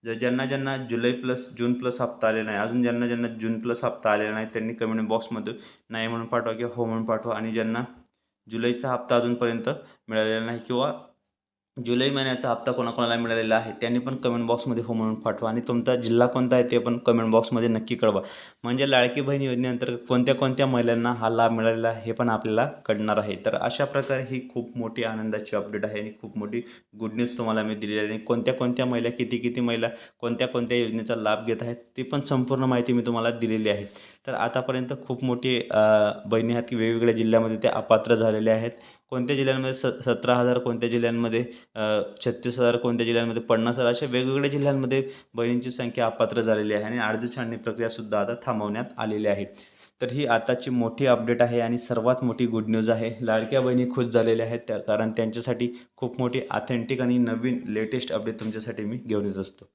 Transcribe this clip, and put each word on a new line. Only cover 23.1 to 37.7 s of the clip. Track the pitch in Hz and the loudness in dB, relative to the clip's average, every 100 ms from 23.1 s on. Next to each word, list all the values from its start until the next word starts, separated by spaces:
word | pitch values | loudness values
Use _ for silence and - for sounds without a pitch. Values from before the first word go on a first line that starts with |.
| 104 | 0
आहे. | 104 95 110 | 0 -4 -2
तर | - | -2
अशा | 117 - 139 | -2 -2 -2
प्रकारे | 139 135 135 | -2 -2 -4
ही | 127 131 123 | -4 -8 -6
खूप | 127 117 123 | -8 -8 -6
मोठी | 113 113 | -6 -4
आनंदाची | 113 110 110 107 107 107 | -4 -4 -4 -6 -4 -4
अपडेट | 101 104 104 | -4 -4 -4
आहे | 107 | -4
आणि | 107 - | -8 -12
खूप | 113 107 | -12 -8
मोठी | 104 117 117 - _ 107 | -6 -6 -8 -18 _ -10
गुड | 110 | -8
न्यूज | 107 120 123 | -2 -4 -2
तुम्हाला | 113 110 | -2 0
मी | 107 107 | -2 -4
दिलेली | 107 107 | -4 -2
आहे. | 107 | -2
आणि | 110 | -6
कोणत्या | - 120 117 | -2 0 0
कोणत्या | 127 127 123 127 | 0 -2 -2 0
महिला, | 120 117 | 0 -2
किती | 120 120 120 | -2 -4 -2
किती | 120 123 | -2 -2
महिला | 120 117 117 - - _ | -2 0 -2 -6 -18 _
कोणत्या | 120 120 127 | -4 -2 0
कोणत्या | 123 117 120 | -2 0 0
योजनेचा | 113 113 110 113 | 0 -2 -2 -2
लाभ | 107 107 110 | 0 0 0
घेत | 110 | -2
आहेत, | 117 120 - - | -4 -8 -12 -10
ती | |
पण | 127 143 | -4 -4
संपूर्ण | 139 139 123 135 | 0 0 2 2
माहिती | 131 123 120 | 2 2 2
मी | 123 | 2
तुम्हाला | 117 117 117 | 2 0 0
दिलेली | 117 113 110 107 | 0 0 0 2
आहे. | 101 104 - - - - | 0 -2 -14 -20 -16 -8
तर | |
आतापर्यंत | 131 117 131 127 127 127 135 - | -2 0 0 -2 -4 -4 -8 -6
खूप | 123 | -4
मोठी, | 127 123 127 123 - | -2 0 0 0 2
अ, | 107 107 107 107 - - | 4 6 6 6 0 0
बहिणी | 113 117 | 0 2
आहेत | 120 117 | 0 -2
की | 120 | 0
वेगवेगळ्या | 110 113 117 | 0 4 4
जिल्ह्यामध्ये | 113 113 113 113 110 | 4 4 4 4 0
त्या | 113 | 0